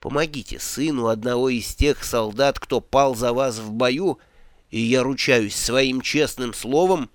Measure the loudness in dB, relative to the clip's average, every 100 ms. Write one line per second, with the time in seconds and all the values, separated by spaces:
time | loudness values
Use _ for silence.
0 | -4 -2 -4 -6 -10 -10 -10 -4 -2 0
1 | 0 0 0 0 0 0 -4 0 0 2
2 | -2 -2 -2 0 0 0 -2 -4 0 2
3 | 2 2 0 0 0 -2 -8 0 2 2
4 | 0 -2 _ _ -20 _ _ -2 2 2
5 | 2 0 2 4 2 -2 0 2 2 0
6 | -2 0 0 -2 -6 -6 0 2 4 2
7 | -2